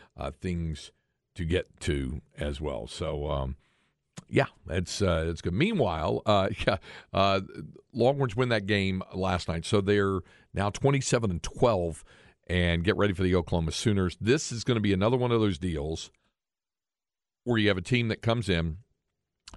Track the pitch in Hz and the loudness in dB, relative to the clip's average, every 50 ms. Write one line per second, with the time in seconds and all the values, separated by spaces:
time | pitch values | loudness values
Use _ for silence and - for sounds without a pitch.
0 | - _ _ - 69 69 71 _ - 92 87 85 82 80 78 - - - _ _ | -20 _ _ -10 -10 -10 -10 _ -6 -6 -4 -4 -4 -4 -6 -8 -10 -16 _ _
1 | _ _ _ _ _ _ - - 90 80 87 90 - _ _ - - - 78 69 | _ _ _ _ _ _ -10 -6 -4 0 0 -2 -2 _ _ -8 -4 -2 -2 -2
2 | 67 64 - 65 - _ _ - 73 73 69 65 78 73 65 55 55 - - - | -2 -4 -6 -8 -12 _ _ -8 -6 -6 -6 -4 -6 -6 -6 -6 -8 -10 -10 -8
3 | 87 78 76 73 73 73 73 69 67 65 65 - _ _ _ _ _ _ _ _ | -6 -6 -4 -4 -4 -4 -2 -2 -2 -4 -6 -10 _ _ _ _ _ _ _ _
4 | _ _ - - - - - - 135 - - _ - 85 76 92 90 - - - | _ _ -20 -20 -12 -2 0 0 0 0 -4 _ -10 -4 -4 -2 -2 -2 -2 0
5 | 101 90 85 80 80 82 85 78 - 92 85 101 160 220 226 180 127 92 82 78 | 0 2 2 2 0 -2 -4 -4 -4 -4 0 0 0 0 2 0 0 0 0 -2
6 | 78 95 117 - - 107 104 98 95 101 104 - - - 104 95 - - - - | -2 -2 -2 -2 0 2 2 4 4 2 -2 -2 -2 -2 -2 -2 -4 -12 -20 -20
7 | - _ - 95 98 98 98 98 98 - - - - - - - - _ - - | -16 _ 0 2 2 2 2 0 -2 -4 -12 -14 -14 -14 -16 -20 -20 _ -2 2
8 | 117 123 143 143 139 123 98 117 131 123 117 107 98 95 104 101 95 95 95 92 | 2 2 4 2 0 -2 0 0 0 2 2 0 0 2 2 2 2 2 0 -2
9 | 98 - - 95 92 95 92 87 - - 82 82 80 - - 104 98 98 104 104 | -4 -6 -6 -4 -2 0 0 0 -2 -2 -4 -4 -2 2 2 2 4 4 4 4
10 | 98 98 95 92 - - - - _ _ - - 98 104 - - - 139 139 139 | 4 2 0 -2 -4 -8 -20 -20 _ _ -6 -4 -4 -4 -4 0 2 2 2 2
11 | 127 - - 123 113 104 90 80 - - - - 131 123 110 92 87 82 78 - | 0 2 0 2 2 0 -2 -2 -6 -6 -2 2 4 4 4 4 0 -2 -4 -8
12 | - - - - - - _ _ _ - 85 90 87 87 85 85 82 98 98 90 | -14 -20 -20 -20 -20 -20 _ _ _ -2 0 2 2 2 2 2 2 2 2 4
13 | 101 104 92 85 95 92 90 90 85 - 92 85 82 82 - - - 107 104 98 | 4 2 2 2 2 2 2 2 2 2 0 0 0 -2 -4 -2 0 0 2 2
14 | 92 87 - - 98 107 131 160 - - 120 117 - - 123 113 104 104 98 92 | 0 -2 -2 -2 2 2 2 2 2 -4 -8 -6 -2 -2 0 0 2 2 2 2
15 | 101 113 127 127 123 120 117 113 110 104 92 73 92 92 80 73 71 78 82 - | 2 2 2 2 0 0 2 2 2 2 0 0 -4 -4 -4 -4 -4 -6 -6 -8
16 | - - _ _ _ _ _ _ _ _ _ _ _ _ _ _ _ _ _ _ | -10 -14 _ _ _ _ _ _ _ _ _ _ _ _ _ _ _ _ _ _
17 | _ _ _ _ _ _ _ _ - 120 120 110 104 101 98 92 87 - 127 123 | _ _ _ _ _ _ _ _ -2 0 2 4 4 4 4 2 0 0 0 2
18 | 117 110 107 - - 117 117 120 104 95 90 82 82 82 80 95 - _ _ _ | 2 0 -2 -2 0 0 0 0 2 2 2 2 2 0 -4 -6 -12 _ _ _
19 | _ _ _ _ _ _ _ _ _ - - | _ _ _ _ _ _ _ _ _ -20 -20